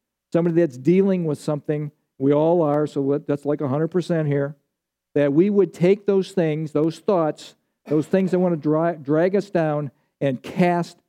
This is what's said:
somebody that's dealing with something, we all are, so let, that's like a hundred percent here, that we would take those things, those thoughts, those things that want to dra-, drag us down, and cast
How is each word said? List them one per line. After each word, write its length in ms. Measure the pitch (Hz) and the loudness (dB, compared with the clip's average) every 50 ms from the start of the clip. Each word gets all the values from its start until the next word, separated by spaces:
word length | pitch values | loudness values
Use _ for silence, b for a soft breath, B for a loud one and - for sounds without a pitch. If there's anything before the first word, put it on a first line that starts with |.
| _ _ _ _ _ _ | _ _ _ _ _ _
somebody 240 | - 170 170 175 165 | -2 0 0 2 2
that's 220 | 165 170 156 120 127 | 2 0 0 -2 -2
dealing 460 | 127 156 175 190 196 196 190 180 170 | 0 2 4 4 4 2 0 0 -2
with 140 | 156 143 - | -4 -4 -4
something, 540 | - - 151 147 - - 151 151 151 147 - _ _ _ _ - | -4 -6 -6 -4 -4 -6 -6 -6 -6 -8 -12 _ _ _ _ -2
we 140 | 135 139 | 0 2
all 300 | 143 147 156 160 175 180 | 2 4 4 2 2 2
are, 240 | 160 147 143 151 151 | 2 2 0 0 -2
so 160 | 143 - 147 | -2 -2 -2
let, 240 | 139 135 143 151 156 | -2 -2 -2 -2 -2
that's 180 | - 143 143 - | -4 -6 -4 -2
like 160 | 139 147 147 | -4 -4 -2
a 80 | 156 135 | -2 -2
hundred 200 | 127 147 160 160 | -2 -2 -2 -2
percent 400 | - 180 160 - 175 160 156 147 | -2 -2 -2 -2 -2 -2 0 0
here, 280 | 143 143 139 143 151 _ _ _ _ _ _ _ _ _ _ _ - | 0 -2 -2 -4 -8 _ _ _ _ _ _ _ _ _ _ _ -2
that 180 | 147 143 143 | 0 0 2
we 180 | 139 156 185 208 | 4 2 2 2
would 240 | 202 202 190 165 - | 2 2 0 0 0
take 320 | - 160 180 202 214 - | 0 2 2 2 2 0
those 260 | - 196 190 185 - | 0 0 0 0 -2
things, 400 | - - 165 160 151 156 160 147 | -2 -2 -2 0 -2 -4 -4 -4
those 260 | - 147 151 165 160 - | -2 0 0 0 -2 -4
thoughts, 560 | - - 196 170 165 151 151 - - - - _ _ _ _ _ _ | -2 -2 0 0 0 -2 -4 -6 -12 -20 -20 _ _ _ _ _ _
those 200 | - 143 156 147 | -2 -2 -2 0
things 240 | - - 190 190 175 | 0 0 0 0 2
that 80 | 180 180 | 0 0
want 160 | 185 180 175 | 0 0 0
to 60 | 156 | -2
dra-, 360 | 139 151 151 156 165 170 175 | 0 0 0 0 0 -2 -4
drag 400 | 160 139 135 151 156 170 190 190 | -4 -4 -2 0 2 2 2 0
us 140 | 202 185 - | -2 -2 -2
down, 400 | - 175 160 156 147 147 147 135 - _ _ _ _ - | -2 -2 0 0 -2 -4 -6 -8 -10 _ _ _ _ -4
and 220 | 143 139 131 120 | -4 -2 -2 -4
cast 560 | - - - 170 180 175 175 175 170 - - _ _ | -8 -6 -2 0 2 2 2 0 -2 -6 -10 _ _